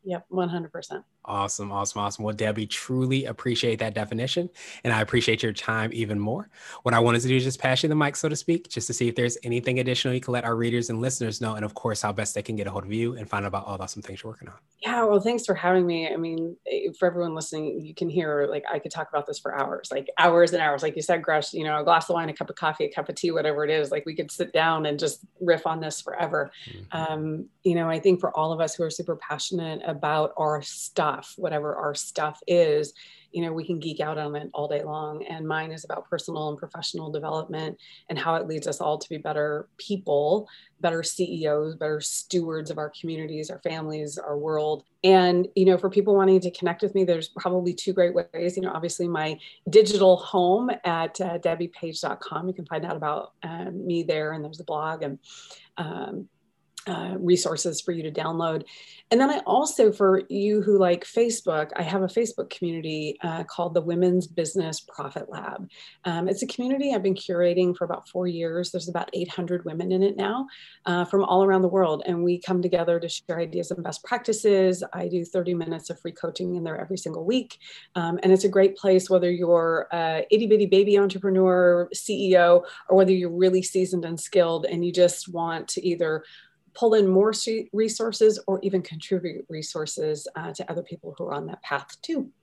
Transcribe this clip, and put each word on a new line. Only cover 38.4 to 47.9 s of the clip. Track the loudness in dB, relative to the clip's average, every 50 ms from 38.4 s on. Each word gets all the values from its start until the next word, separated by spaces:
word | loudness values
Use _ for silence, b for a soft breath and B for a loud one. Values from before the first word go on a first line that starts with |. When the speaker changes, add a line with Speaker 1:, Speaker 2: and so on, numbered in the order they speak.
| -2
Speaker 1:
leads | -4 -6 -6 -6
us | -6 -6 -4
all | -2 -2 -2 -2
to | -6 -10
be | -10 -8
better | -6 -4 -2 -2 -2 -2 -2 -6 -8 _ _
people, | -20 -6 -6 -6 -6 -2 0 2 2 4 4 2 2 0 B B B B B B _
better | -2 0 0 0
C | -4 -4 -2 -2 -2 -2 -2 -2
E | 0
Os, | 0 2 0 0 -2 -4
better | -4 -4 -2 -2 -2
stewards | -4 -6 -6 -8 -6 _ -2 -2 0 0 -4 -6 -6 -6
of | -6 -6
our | -6 -8 -8 -10
communities, | -8 -8 -6 -6 -8 -8 -8 -8 -8 -10
our | -12 -6
families, | _ -6 -6 -4 -6 -6 -6 -6 -8 -8 -8
our | -10 -8 -6 -6 -4
world. | -2 -2 -2 0 0 -2 -2 -4 _ _ _ _ 6
And, | 8 8 8 8 6 4 2 2 0 2
you | 4 6
know, | 6 6
for | 6 2 2
people | 2 2 4 6 4
wanting | 6 6 6 6 6
to | 4 0
connect | -6 -2 -2 -2 -2 0
with | -4 -2 2
me, | 0 2
there's | 2 2 0 -2 -8
probably | _ -6 -4 0 0 0 0 -2 -4
two | -4 -4 -2